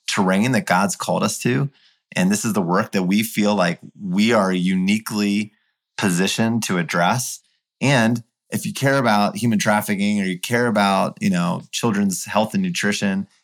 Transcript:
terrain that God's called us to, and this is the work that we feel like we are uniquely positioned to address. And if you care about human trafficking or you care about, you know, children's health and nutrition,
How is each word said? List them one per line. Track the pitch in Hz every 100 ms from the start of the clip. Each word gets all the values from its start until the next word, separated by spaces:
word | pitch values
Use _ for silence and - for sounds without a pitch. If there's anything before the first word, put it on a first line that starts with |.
| -
terrain | - 92 95 123
that | 113 90
God's | 92 98 -
called | - 87
us | 104 -
to, | 123 135 143 _ _ _ - 92
and | 92
this | 104
is | 117
the | 101
work | 85 92 -
that | 98
we | 90 104
feel | 110 - 104
like | 104 87 85 - -
we | 98 92 113
are | 113 95
uniquely | 92 90 92 92 110 110 107 104 101 104 _ _ _ _ -
positioned | 101 87 - - 113 117
to | - 92
address. | 80 87 87 127 - - _ _ _ -
And | 135 131 113 120 - _ -
if | 104 -
you |
care | - 135 139
about | 120 104 101 104
human | 117 107
trafficking | 110 104 104 98 104 104
or |
you | 95 90
care | - 117 120
about, | 104 98 95 98 -
you | 104
know, | 90 87 92 -
children's | - 120 101 101 87
health | - 104 110
and | 101
nutrition, | 92 87 104 104 101 95 98 _